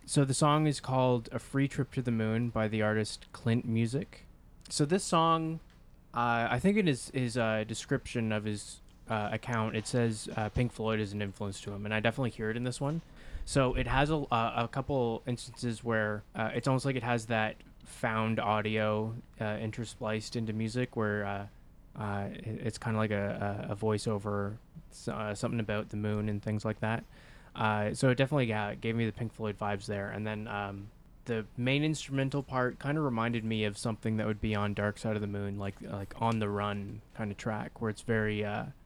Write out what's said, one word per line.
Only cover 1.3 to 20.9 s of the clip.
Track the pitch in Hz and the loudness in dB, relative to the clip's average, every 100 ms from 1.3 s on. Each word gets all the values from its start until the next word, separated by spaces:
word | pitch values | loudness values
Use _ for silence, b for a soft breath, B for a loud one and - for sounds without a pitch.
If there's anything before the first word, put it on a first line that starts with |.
A | 120 | -8
Free | - 135 139 | -2 0 2
Trip | - 131 | 2 -2
to | - | -2
the | 123 | 0
Moon | 113 110 110 120 | 2 2 2 0
by | 113 110 | 0 0
the | 110 | 2
artist | 107 107 104 - - | 2 2 0 -4 -14
Clint | - 117 117 120 | -4 2 2 2
Music. | 113 113 135 - - - - - - - | 2 2 0 -4 -10 -20 -20 -20 -20 -6
So | - 147 | 0 2
this | 190 | 2
song, | - 170 165 165 160 160 - - - - - | 2 4 6 4 2 -4 -10 -20 -20 -20 -8
uh, | 120 120 117 117 | 0 2 4 2
I | 123 | 4
think | 185 208 | 4 4
in | 180 | 4
his, | 127 - | 2 0
his, | 135 123 120 | -2 0 2
uh, | 113 110 110 | 2 2 0
description | 113 - 135 - 123 110 | -4 -2 -2 0 -2 0
of | 107 | 0
his, | 107 104 - - - - - | 0 -4 -6 -16 -20 -18 -4
uh, | 110 104 | -2 0
account, | 110 - 117 110 110 | -4 -2 0 0 0
it | - | 0
says, | 123 117 110 - - | 2 2 0 -4 -2
uh, | 107 | -2
Pink | - 120 | 0 0
Floyd | - 110 110 | 0 0 2
is | 104 | 0
an | 104 | -2
influence | 101 - 101 95 | -4 -4 -6 -6
to | - | -8
him, | 101 104 | -6 -2
and | |
I | 107 | 2
definitely | 113 113 123 | 2 2 -2
hear | - 110 | -2 -2
it | 113 | -2
in | |
this | 123 120 | -2 -2
one. | 143 165 - B B B - | -2 -4 -6 B B B 0
So | 143 127 | 2 4
it | 127 120 | 2 2
has | 131 147 | 4 4
a, | 156 | 2
a, | 139 117 113 120 | 2 2 2 0
a | 117 | -2
couple | 139 131 139 117 113 - | -2 -2 0 0 0 -2
instances | 120 - - 123 110 | -4 -6 -6 -4 -2
where, | 117 113 107 104 - - | 0 2 2 -2 -6 -4
uh, | 110 | -2
it's | - 139 | 0 2
almost | 131 139 | 2 2
like | 131 | 0
it | |
has | 120 120 110 | 0 0 2
that | 113 107 - - - - | 0 0 -2 -14 -20 -20
found | - 120 110 110 110 | -4 0 2 2 2
audio, | 110 107 107 107 107 107 110 113 - - | 2 2 2 2 2 2 0 -4 -10 -6
uh, | |
interspliced | 107 107 110 107 113 - 113 110 - 120 | -4 -2 -4 -4 -8 -6 -4 -2 -2 -4
into | 110 | -2
music | 107 110 123 127 | -2 -2 0 -2